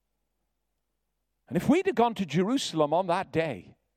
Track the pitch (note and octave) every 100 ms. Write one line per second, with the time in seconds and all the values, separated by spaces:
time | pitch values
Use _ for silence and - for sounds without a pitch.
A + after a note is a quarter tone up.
0 | _ _ _ _ _ _ _ _ _ _
1 | _ _ _ _ - E3 - D#4+ G4 C#4
2 | A#3 A3 F3+ D3+ F#3+ C4+ - D#3+ D3 E3
3 | F#3+ F3+ E3 D#3+ D#3+ G2 - - _